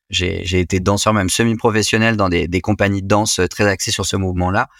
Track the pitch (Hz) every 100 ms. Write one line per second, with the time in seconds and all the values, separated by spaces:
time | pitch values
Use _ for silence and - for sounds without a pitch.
0 | - 98 90 87 90 92 87 95 98 101
1 | 110 110 92 - 117 110 117 107 101 110
2 | 113 107 92 87 80 90 - 104 101 98
3 | 98 104 107 - 90 - 104 95 - 104
4 | 95 98 92 90 90 107 131